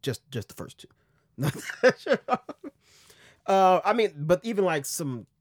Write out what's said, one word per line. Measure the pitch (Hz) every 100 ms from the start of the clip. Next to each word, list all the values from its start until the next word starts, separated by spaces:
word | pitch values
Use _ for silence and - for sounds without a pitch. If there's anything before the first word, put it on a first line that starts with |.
Just, | - 117 _
just | 123 101
the | -
first | - -
two. | - _ _ _ _ - 143 - - - 254 - - 262
<laughs> | - 254 - - - _ _ _ _ - - _ -
Uh, | 196 190 185
I | -
mean, | 226 208 151
but | 151 175
even, | 226 202
like, | 185 156 139
some, | - 156 120 - _